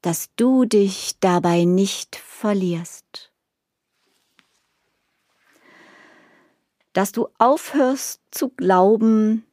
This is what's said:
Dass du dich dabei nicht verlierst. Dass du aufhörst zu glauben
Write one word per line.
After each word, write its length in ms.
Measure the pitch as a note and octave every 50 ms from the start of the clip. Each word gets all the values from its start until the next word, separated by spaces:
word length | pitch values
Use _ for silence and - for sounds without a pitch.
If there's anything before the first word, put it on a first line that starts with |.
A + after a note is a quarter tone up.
Dass 280 | - F3+ E3+ - - - _
du 280 | - A#3 B3 C4 C4 B3+
dich 540 | A#3 A3 G#3 G3+ G3 F#3+ - - - - _
dabei 460 | - F#3 F3+ F3 E3+ F3 E3+ F3 F3
nicht 500 | F3 F3+ F#3 G3 G3 - - - _ -
verlierst. 1160 | - - - - - - G#3+ G#3 G3 F#3 F3+ E3+ E3 E3+ - - - _ _ _ - - _ _ _ _ _ _ _ _ _ _ _ _ _ _ _ _ _ _ _ _ _ _ _ _ _ _ _ _ _ _ _ _ _ _ _ _ _ _ _ _ _ _ _ _ _ _ _ _ _ _ _ _ _ _ _ _ _ _ _ _ _ _ _ _ _ _ _ _ _ _ _ _ _ _
Dass 180 | F3+ G3 G3
du 180 | - A3+ - - _ _
aufhörst 840 | A3+ A#3+ C#4 E4 - - - C#4 C#4 B3+ C4+ C4 - - - _ _ _
zu 200 | - - - -
glauben 960 | _ - F3 F3+ F#3 F3+ F#3 G3 A3 G#3+ A3 A3 A3 A3 G#3+ G#3+ A3 A3 A3 _